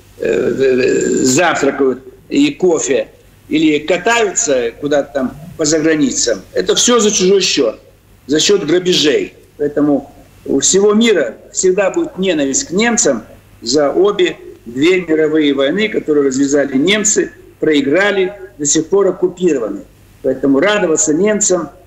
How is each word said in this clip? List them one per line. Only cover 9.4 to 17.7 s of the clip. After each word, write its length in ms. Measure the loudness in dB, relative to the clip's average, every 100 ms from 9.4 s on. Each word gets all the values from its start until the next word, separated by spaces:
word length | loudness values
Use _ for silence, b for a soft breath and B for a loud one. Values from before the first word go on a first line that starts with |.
| -20 -6
Поэтому 540 | -4 0 0 0 -4 -16 -20 -14 -4
у 140 | -2
всего 340 | 0 2 2
мира 420 | 4 2 2 -2 -6 -12
всегда 400 | -2 0 2 0
будет 260 | -2 -4 -4
ненависть 480 | -2 0 -2 -4 -4
к 60 |
немцам 520 | -2 0 2 0 -2 -6 -20 -20 -14
за 300 | -4 0 0
обе 460 | 2 2 2 -2 -2 -14 -20 -12
две 360 | -2 2 2
мировые 520 | 0 0 2 2 2
войны, 360 | 2 0 0 -2
которые 360 | -2 0 2 2
развязали 480 | 0 0 0 0 0
немцы, 540 | 0 0 0 0 -2 -8 -20 -4
проиграли, 720 | 0